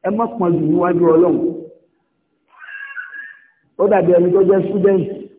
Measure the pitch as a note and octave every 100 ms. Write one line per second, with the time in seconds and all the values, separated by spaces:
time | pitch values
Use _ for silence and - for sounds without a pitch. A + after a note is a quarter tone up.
0 | F#3 G#3+ A#3 - F3+ D#3+ D3+ E3 F3 E3+
1 | E3+ D#3+ F3 C#3 - - - - _ _
2 | _ _ _ _ _ _ - - - -
3 | - - - - _ _ _ - G3+ G3+
4 | E3+ F3 F3+ F#3+ F#3 G3 - G#3 G3 F#3+
5 | D3+ - -